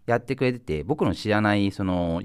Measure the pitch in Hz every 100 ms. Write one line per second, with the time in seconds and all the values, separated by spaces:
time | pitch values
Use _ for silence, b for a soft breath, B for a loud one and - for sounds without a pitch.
0 | - 120 - 135 127 123 - 76 82 151
1 | 117 85 107 104 107 104 98 - 95 90
2 | 87 85